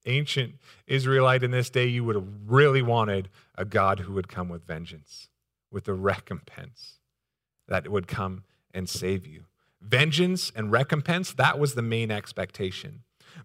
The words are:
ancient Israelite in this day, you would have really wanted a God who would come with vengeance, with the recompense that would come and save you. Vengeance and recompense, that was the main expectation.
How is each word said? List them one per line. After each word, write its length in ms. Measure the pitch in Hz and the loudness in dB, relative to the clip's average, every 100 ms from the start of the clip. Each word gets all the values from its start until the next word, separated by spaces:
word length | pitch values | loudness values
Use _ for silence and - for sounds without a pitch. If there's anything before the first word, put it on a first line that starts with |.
| - | -2
ancient 500 | 131 147 - 120 - - - - | -2 0 -2 -2 -6 -20 -16 -2
Israelite 560 | 135 131 135 131 127 | 0 4 6 6 6
in 80 | 123 | 2
this 180 | 127 123 | 0 0
day, 160 | 127 123 | 2 2
you 200 | 120 117 | 0 0
would 100 | 104 | -2
have 120 | 95 104 104 | -2 -8 2
really 360 | 127 147 135 | 6 6 6
wanted 480 | 120 117 107 98 95 - _ - | 4 2 2 0 -2 -10 _ -8
a 100 | 101 | -2
God 340 | 104 95 95 | 2 4 2
who 140 | 90 | -2
would 160 | 98 87 | -4 -4
come 180 | - 90 | -6 -8
with 180 | 85 80 | -8 -10
vengeance, 640 | 80 85 80 71 - - _ _ _ _ | -10 -10 -16 -20 -20 -20 _ _ _ _
with 140 | 98 | -8
the 100 | 98 | -4
recompense 1080 | 95 98 95 - 92 - - 131 - - - _ _ _ _ _ _ - | 0 0 0 -4 -12 -12 -18 -18 -18 -20 -20 _ _ _ _ _ _ -4
that 220 | 92 80 | -2 0
would 180 | 101 90 | -4 -2
come 380 | - 95 92 - _ _ | -4 -6 -6 -14 _ _
and 140 | 92 92 | -8 -8
save 400 | - 90 98 87 | -4 -2 -2 -6
you. 160 | 78 85 _ _ _ | -18 -20 _ _ _
Vengeance 720 | 98 120 156 147 180 185 - - | -6 -2 0 2 0 0 -6 -6
and 160 | 107 | 0
recompense, 600 | 113 139 156 139 175 185 | 2 2 -2 0 -2 -2
that 260 | - 135 147 | 2 2 2
was 160 | 147 120 | 0 -2
the 80 | |
main 260 | 117 113 113 | -2 -2 -2
expectation. 920 | 104 - - 92 - 95 90 - 98 - _ - - | -4 -6 -8 -8 -4 -6 -6 -12 -16 -20 _ -20 -20